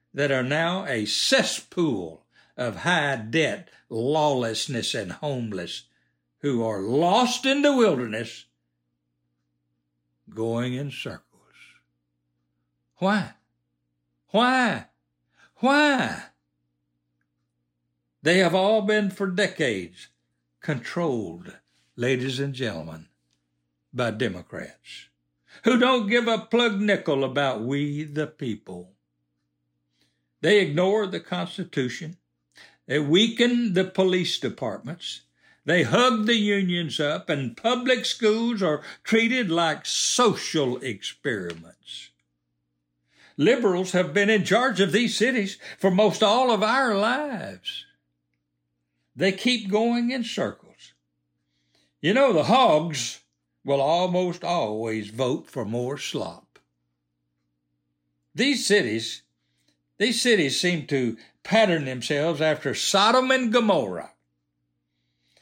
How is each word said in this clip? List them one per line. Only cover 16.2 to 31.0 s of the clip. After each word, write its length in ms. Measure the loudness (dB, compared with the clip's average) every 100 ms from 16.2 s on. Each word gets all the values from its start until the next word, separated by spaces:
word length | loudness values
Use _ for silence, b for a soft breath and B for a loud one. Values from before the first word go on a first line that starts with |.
| -14 _ _ _ _ _ _ _ _ _ _ _ _ _ _ _ _ _ _ _
They 160 | 2 4
have 160 | 4
all 280 | 4 4 2
been 280 | 2 0 0
for 160 | -2 -4
decades 840 | 0 -2 0 -2 -2 -6 -16 -20 _ _ _ _ _
controlled, 1000 | -6 -6 -6 -4 -2 -2 -6 -10 -18 -20 _ _ _ -4
ladies 440 | 0 0 -2 -4
and 140 | -4
gentlemen, 540 | -4 -6 -6 -10 -14 -18 _ _ _ _ _ _ _ _
by 180 | -4 -4
Democrats 1000 | -2 -4 -6 -12 -14 -14 -18 -20 -20 -20 _ _ _ _ B
who 160 | 2 4
don't 300 | 4 4 2
give 180 | 2 2
a 120 | -2
plug 420 | 0 2 2 2
nickel 440 | 0 0 0 0
about 380 | 0 0 -2 -2
we 420 | -4 -2 -2 -4
the 220 | -8 -6 -6
people. 640 | -6 -8 -8 -10 -16 -18 _ _ _ _ _ _ _ _ _ _ _ _ _ _ -4
They 200 | 2 4
ignore 460 | 4 2 2 2